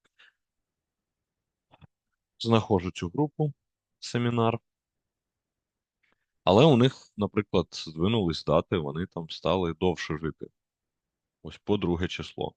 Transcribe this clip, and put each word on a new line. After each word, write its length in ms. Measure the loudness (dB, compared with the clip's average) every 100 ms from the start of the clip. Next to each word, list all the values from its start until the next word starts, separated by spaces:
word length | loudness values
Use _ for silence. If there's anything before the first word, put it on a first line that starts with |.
| _ _ -20 _ _ _ _ _ _ _ _ _ _ _ _ _ _ _ -20 _ _ _ _ _
Знаходжу 520 | 2 2 4 0 0
цю 180 | -6 -8
групу, 440 | -4 -4 -2 -6 -6 _ _ _ _
семінар. 600 | -6 -2 0 2 0 0 _ _ _ _ _ _ _ _ _ _ _ _ _ _ _ _ _ _
Але 200 | 4 6
у 120 | 8 6
них, 360 | 4 0 _ -6
наприклад, 500 | -4 -2 0 -2 -2
здвинулись 760 | -8 -12 -2 0 2 0 -2
дати, 320 | 0 0 0 -4
вони 300 | -4 -8 -8
там 240 | -10 -12
стали 440 | -6 -2 0 -2
довше 440 | -2 -2 -2 -8 -6
жити. 280 | -6 -10 -20 _ _ _ _ _ _ _ _ _
Ось 160 | -18 -14
по 180 | -2 0
друге 320 | 0 -2 -2
число. 460 | -6 -12 -8 -8